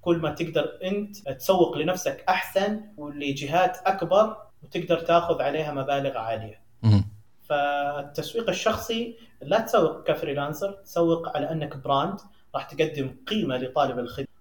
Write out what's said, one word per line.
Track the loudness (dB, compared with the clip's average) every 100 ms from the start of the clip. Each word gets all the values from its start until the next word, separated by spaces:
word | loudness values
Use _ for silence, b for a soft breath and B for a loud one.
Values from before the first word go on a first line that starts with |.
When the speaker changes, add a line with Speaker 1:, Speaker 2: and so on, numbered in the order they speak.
Speaker 1:
كل | 2 2
ما | 2
تقدر | -2 -2 0 -2 -4
أنت | -4 -4 -4 -10 -10
تسوق | -6 2 6 6 4
لنفسك | -2 0 -2 -4 0
أحسن، | 0 0 0 0 -2 -8 -14
ولجهات | -12 -6 -4 -4 0 2 2 2 -2
أكبر، | 0 4 4 4 0 -16 -20
وتقدر | -8 -8 0 0
تاخذ | 4 4 4 0
عليها | 0 0 -2
مبالغ | -4 0 0 0 -4
عالية. | -4 -6 -6 -14 -20 0
Speaker 2:
مم. | 6 6 4 -6 -20 -20
Speaker 1:
فالتسويق | -2 0 2 0 -2 -4 -8 -8 -6 -4 -2
الشخصي | 0 0 0 -2 -4 -4 B B B
لا | 0 0
تسوق | 4 4 4 0
كفريلانسر، | -2 -2 -2 -2 -4 -4 -6
تسوق | -6 -6 0 2 2 0 -4
على | -2
أنك | -4 -6 -8
براند، | 0 0 0 -6 -14 b b
راح | -8
تقدم | -8 -2 -2 0 -6 -8 -4
قيمة | -2 0 -2
لطالب | -2 2 2 0
الخدمة، | -6 -8 -10 -12